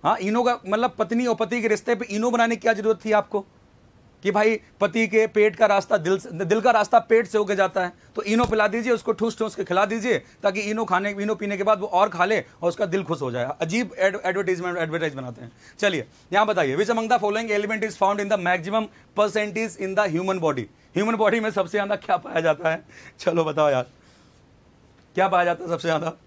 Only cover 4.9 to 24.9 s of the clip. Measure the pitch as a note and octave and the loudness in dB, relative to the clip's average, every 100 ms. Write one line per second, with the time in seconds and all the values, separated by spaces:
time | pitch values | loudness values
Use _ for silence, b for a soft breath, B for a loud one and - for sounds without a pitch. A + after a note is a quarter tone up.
4.9 | A3+ A3 G#3+ A3 A3 G#3 F3+ G#3+ G3 - | 0 2 2 2 4 2 4 4 4 2
5.9 | G#3+ E3 F#3+ - E3 F3+ A3 A#3 A3+ G#3 | 0 2 -2 -2 -6 0 2 4 2 4
6.9 | A#3 - A3+ A3 G#3+ G3 G3+ F#3+ G3 F3+ | 2 4 2 2 -2 0 2 2 0 -4
7.9 | - b - G3+ A3+ A#3 A3 G#3 A3+ A#3 | -6 b -8 0 2 2 2 2 0 0
8.9 | A#3 - A3 A3+ - A3 - G3 F3+ G3+ | -2 0 -2 -2 -2 -6 -4 -2 0 0
9.9 | A3+ A#3 F3 B B G3+ G3 G#3 G#3+ A3+ | -2 0 -2 B B -2 -2 -4 -4 0
10.9 | F3+ G3+ G3+ G#3 G3+ G3+ G3 G3 G#3 G#3 | 0 -2 -4 -4 -4 -4 -2 0 0 0
11.9 | F3 G#3 F3 F3+ G#3+ - - F3 E3+ G3+ | 0 0 0 0 0 -4 -4 -4 -2 -2
12.9 | F#3 F3+ D#3+ C3 A#2+ B2 - E3 G#3+ G#3 | -2 -4 -4 -4 -4 -6 -4 -4 -2 -4
13.9 | - F#3+ F3+ F#3 F#3 F#3 F3+ F3+ F3 D#3+ | 0 0 0 -2 -2 -2 -2 -4 -4 -4
14.9 | D#3+ D#3+ C3+ B2+ A#2 B2 - B - G#3 | -2 -4 -6 -12 -14 -18 -20 B -2 -2
15.9 | D#3+ - b b F#3 G#3+ F#3 C#3+ C#3+ G#3 | -2 -8 b b 0 2 2 0 0 0
16.9 | A3+ A3+ A#3+ G#3 G#3+ A3+ G#3 G#3 A3 A3 | 0 0 0 0 -4 -2 -2 -2 -4 -4
17.9 | F3 F#3+ G3+ G3+ G#3 F3 F3+ E3 A3 G#3+ | 0 0 0 -2 -2 0 -2 -2 -4 -4
18.9 | b b - G#3 G#3+ G#3 G3+ A3+ E3 F#3+ | b b 0 0 0 -4 -4 -6 -6 -4
19.9 | F#3+ G#3 D#3+ F#3 F#3+ E3 C#3 G#2 b b | 0 0 0 -2 0 0 -2 -8 b b
20.9 | E3+ G#3+ A3+ G#3+ A3+ A3 G3+ F3 G#3 G3+ | -2 -2 2 2 2 -2 -2 -2 -2 -2
21.9 | G#3 - F3+ - E3+ D#3+ D3+ E3 D#3+ - | -4 -2 -4 -2 0 0 0 0 -2 -8
22.9 | B B _ - E3+ D#3 D3+ D3+ C3 B2 | B B _ -2 0 0 2 2 2 -2
23.9 | - b b b b _ _ _ _ _ | -14 b b b b _ _ _ _ _